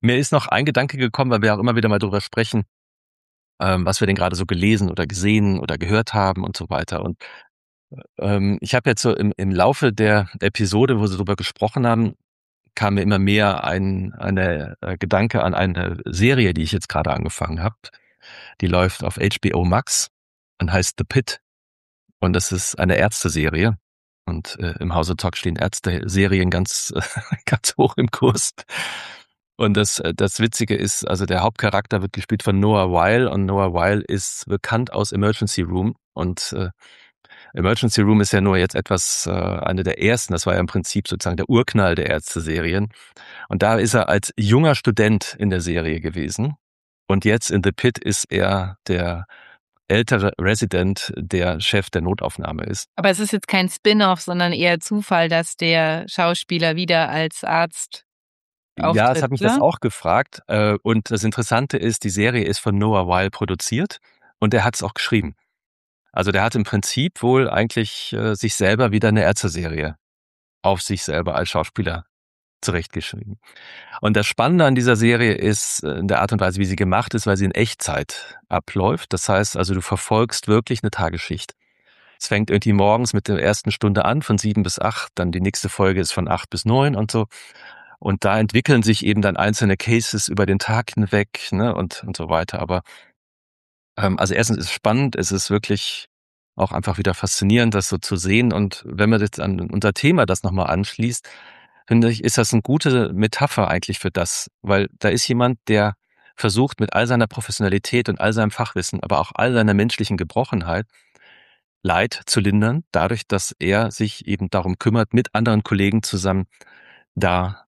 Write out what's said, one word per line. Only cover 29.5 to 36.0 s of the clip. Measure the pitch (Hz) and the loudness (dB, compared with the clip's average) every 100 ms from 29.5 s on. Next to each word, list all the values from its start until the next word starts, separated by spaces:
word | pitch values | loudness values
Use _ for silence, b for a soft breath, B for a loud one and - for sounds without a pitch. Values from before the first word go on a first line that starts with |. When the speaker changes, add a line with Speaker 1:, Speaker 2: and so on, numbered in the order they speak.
| - | -2
Speaker 1:
Und | 110 101 | 2 2
das, | 104 - | 2 -2
äh, | 82 | -4
das | 85 98 - | 0 -2 2
Witzige | 113 - 110 | -2 0 -2
ist, | 104 98 - - | 0 0 -2 -2
also | 92 98 | -2 0
der | 92 | 2
Hauptcharakter | 101 107 104 98 - 104 | 0 0 0 0 0 -2
wird | 95 | -2
gespielt | - - 107 | -6 -4 -2
von | - 98 | 0 2
Noah | 104 107 92 | 4 4 4
Weil | 87 87 117 127 | 4 4 4 2
und | 98 | 0
Noah | 95 98 95 | 0 0 0
Weil | 87 87 104 | 2 2 0
ist | - 98 - - - | -2 -6 -6 -10 -6
bekannt | 101 - 113 123 | -6 -2 -2 -2
aus | 101 104 | -2 -2
Emergency | 101 101 107 104 - | 0 0 0 -2 -2
Room | 85 90 101 - | -2 -2 -2 -4